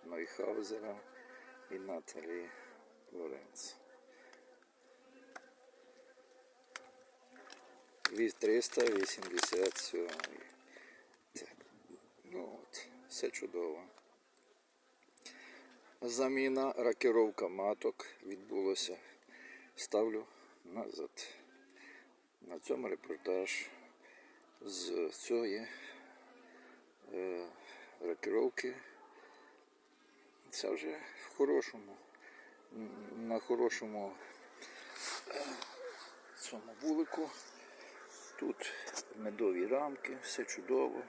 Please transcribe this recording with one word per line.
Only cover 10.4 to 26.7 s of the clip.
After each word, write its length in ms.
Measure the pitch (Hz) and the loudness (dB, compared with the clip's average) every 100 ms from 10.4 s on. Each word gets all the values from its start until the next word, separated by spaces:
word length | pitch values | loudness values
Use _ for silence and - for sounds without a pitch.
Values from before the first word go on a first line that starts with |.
| - - - - - - - - _ | -14 -18 -20 -20 -20 -20 -20 -20 _
Так. 240 | - - - - - - - - - | -8 -8 -14 -16 -18 -20 -20 -20 -20
Ну 340 | - 180 - - | -10 -8 -8 -12
от, 240 | - - - - - | -8 -8 -8 -16 -6
все 220 | - 120 | -2 0
чудово. 520 | - 98 87 85 78 95 - - - _ - - - _ _ _ _ - - - - - - - - - - | -2 -4 -2 -2 -4 -10 -18 -20 -20 _ -20 -20 -20 _ _ _ _ -14 -10 -10 -12 -18 -18 -20 -20 -20 -8
Заміна, 720 | 120 120 131 135 135 131 135 - | -2 2 4 4 4 4 2 4
рокіровка 720 | 117 110 123 113 110 98 92 | 4 6 8 10 8 4 -2
маток 580 | 95 98 104 113 - - - 95 | 2 2 2 0 -2 -12 -12 -10
відбулася. 680 | 98 101 104 95 92 - 90 - - - - - - - - | -10 -2 2 4 4 2 -2 -12 -20 -20 -20 -18 -18 -14 -4
Ставлю 480 | - 107 113 107 - - - - | 2 4 4 0 -6 -18 -20 -20
назад. 640 | - 98 110 - 76 - - - - - - - - - - - _ _ | -10 -8 -6 -6 -6 -6 -8 -10 -20 -20 -20 -20 -18 -20 -20 -20 _ _
На 180 | 87 85 | -12 -8
цьому 300 | - 131 113 | 0 0 0
репортаж 840 | 85 - 78 - 92 95 - - - - - - - - - - - | -2 -4 -4 2 2 2 -2 -4 -10 -20 -20 -20 -20 -20 -20 -20 -12
з 500 | 101 92 90 87 82 | -4 0 0 0 0
цієї, 540 | - - 117 113 101 113 - - - - - - - - - - | 0 2 2 2 -2 -4 -10 -14 -16 -18 -20 -20 -20 -20 -20 -20